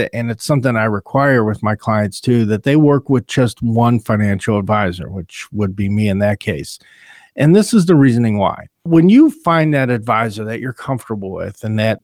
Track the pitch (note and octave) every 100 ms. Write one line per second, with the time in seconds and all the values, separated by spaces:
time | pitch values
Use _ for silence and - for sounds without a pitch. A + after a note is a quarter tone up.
0 | A2+ A#2 A#2 A2+ - C#3+ B2+ A2+ A2 G2+
1 | - C3+ C#3+ B2+ G#2+ G#2 G#2+ G#2 - G#2+
2 | G#2 - - A#2+ G#2+ G#2+ C#3 D3+ D3 C#3+
3 | - B2+ - - A#2+ - A#2 A2+ A#2+ A#2+
4 | - G#2+ G#2 F#2+ - G#2 F#2+ G#2+ G2 F2
5 | D#2+ F#2+ E2 - - G#2 G2+ F#2+ G2 G#2
6 | G#2+ G2 G#2 G2+ - D2+ - - _ _
7 | - - _ - D3+ G3 G#3 A3+ E3+ D#3
8 | C#3 A#2 A#2 G#2 F#2 - - _ E3 E3
9 | F3 A#3+ D#4 - - E3 D#3 C#3+ B2+ A#2+
10 | A2 A2 A2+ G2+ G#2+ A#2 B2+ - - C3
11 | - G#2+ G2 E2+ F2+ - A2 G#2+ A2 G#2+